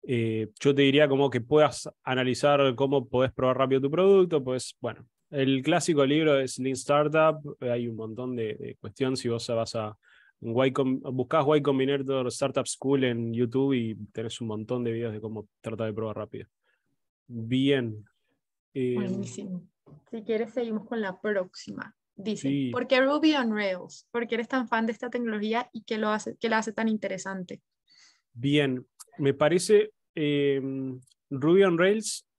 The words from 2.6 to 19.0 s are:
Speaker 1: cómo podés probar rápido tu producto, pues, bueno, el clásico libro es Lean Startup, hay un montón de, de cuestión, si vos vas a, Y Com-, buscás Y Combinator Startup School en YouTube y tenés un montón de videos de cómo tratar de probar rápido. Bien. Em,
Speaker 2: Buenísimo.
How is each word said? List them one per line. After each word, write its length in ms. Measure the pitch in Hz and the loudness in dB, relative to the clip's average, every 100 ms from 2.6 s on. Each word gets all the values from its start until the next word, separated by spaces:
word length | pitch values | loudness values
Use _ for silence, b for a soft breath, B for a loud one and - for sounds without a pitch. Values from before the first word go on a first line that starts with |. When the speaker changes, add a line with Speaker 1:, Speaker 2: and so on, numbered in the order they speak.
| 135 | 4
Speaker 1:
cómo 320 | 120 135 139 123 | 2 2 2 0
podés 280 | 123 131 | 0 0
probar 240 | - 127 127 | 0 0 2
rápido 240 | 135 135 | 2 2
tu 80 | 139 | 0
producto, 520 | 156 190 196 180 156 | 2 6 6 4 0
pues, 360 | 127 127 - - | -2 -6 -8 -8
bueno, 260 | 120 - - _ _ | -8 -8 -18 _ _
el 320 | 143 135 135 | -2 0 2
clásico 460 | 127 170 165 147 135 | 2 0 2 2 4
libro 340 | 151 156 139 | 4 4 2
es 180 | 131 - | 0 -4
Lean 140 | 131 | -4
Startup, 680 | 127 - 143 151 156 160 151 143 - | -4 0 2 4 4 4 2 -10 -8
hay 260 | 123 120 120 | -4 -4 -4
un 100 | 110 | -8
montón 380 | 110 110 127 | -10 -8 -8
de, 200 | 123 110 | -6 -6
de 220 | 107 - - | -8 -12 -12
cuestión, 380 | 110 - 131 | -16 -4 -2
si 140 | 131 120 | -2 -4
vos 180 | 117 - | -4 -4
vas 260 | 117 113 | -4 -4
a, 200 | 113 107 104 b b b _ | -6 -8 -12 b b b _
Y 300 | 113 117 131 | -4 2 2
Com-, 280 | 127 131 131 | 2 -2 -2
buscás 420 | 143 127 120 160 | -4 -4 0 2
Y 160 | 139 151 | 4 2
Combinator 680 | 147 135 131 143 135 135 123 | 2 0 0 -2 -2 -2 -2
Startup 360 | - 139 139 | -2 -2 -2
School 380 | 123 - 135 139 | -4 -6 0 2
en 320 | 127 117 117 | 2 0 -4
YouTube 400 | 113 120 127 139 | -2 0 0 0
y 220 | 131 113 110 104 | 0 -2 -8 -10
tenés 280 | - 113 - | -10 -10 -8
un 60 | 113 | -8
montón 380 | 107 107 127 | -8 -4 -4
de 80 | 120 | -2
videos 200 | 117 117 | -4 -4
de 80 | 107 | -4
cómo 280 | 107 110 107 _ | -6 -8 -12 _
tratar 280 | 120 110 110 | -10 -4 -4
de 40 | |
probar 240 | 107 110 107 | -4 -6 -8
rápido. 300 | 107 107 107 _ _ _ _ _ _ _ _ | -10 -12 -16 _ _ _ _ _ _ _ _
Bien. 800 | 120 113 131 135 139 117 107 104 _ _ _ _ _ _ | -12 -2 0 2 2 0 -8 -16 _ _ _ _ _ _
Em, 220 | 139 127 | -6 -4
Speaker 2:
Buenísimo. 720 | 123 | -2